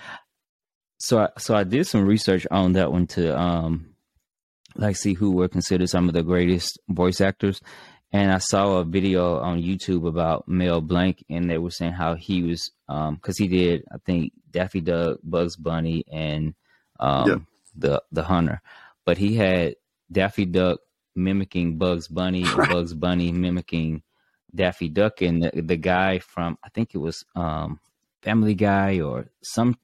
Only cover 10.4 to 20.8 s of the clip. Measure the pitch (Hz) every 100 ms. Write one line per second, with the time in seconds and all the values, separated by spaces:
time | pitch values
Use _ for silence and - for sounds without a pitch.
10.4 | - 90 90 85 80 90 92 - - 82
11.4 | 87 82 87 - 85 90 82 82 82 92
12.4 | 85 85 - _ - 71 78 76 - 92
13.4 | 101 90 87 82 - - - 87 78 -
14.4 | _ 87 92 95 82 85 85 - 82 82
15.4 | 87 82 82 82 82 82 - 78 78 78
16.4 | 78 - _ _ _ - 64 67 62 -
17.4 | - _ _ 76 69 71 - 80 82 90
18.4 | 82 85 - - - _ - 87 101 113
19.4 | 95 92 85 - _ _ - 92 98 -
20.4 | 92 90 90 85